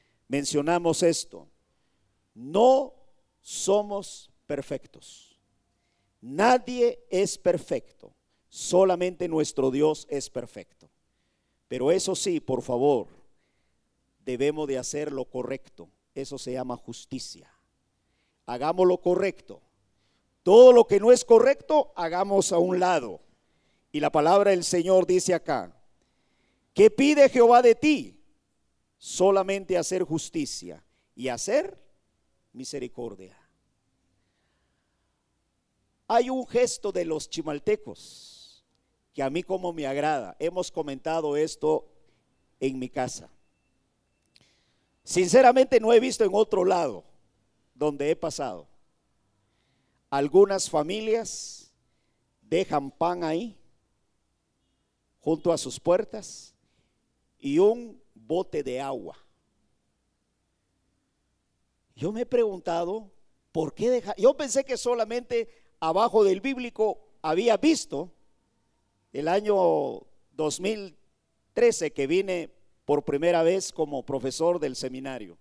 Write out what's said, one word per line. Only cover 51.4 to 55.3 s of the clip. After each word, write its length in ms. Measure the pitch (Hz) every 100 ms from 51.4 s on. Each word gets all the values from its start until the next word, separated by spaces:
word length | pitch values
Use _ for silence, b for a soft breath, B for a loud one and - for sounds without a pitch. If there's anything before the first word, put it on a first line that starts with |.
| - - - _ _ _ _ _ _ _
dejan 480 | 107 170 190 151 139
pan 340 | - 170 180
ahí, 320 | 160 165 233 - _ _ _ _ _ _ _ _ _ _ _ _ _ _ _ _
junto 320 | 151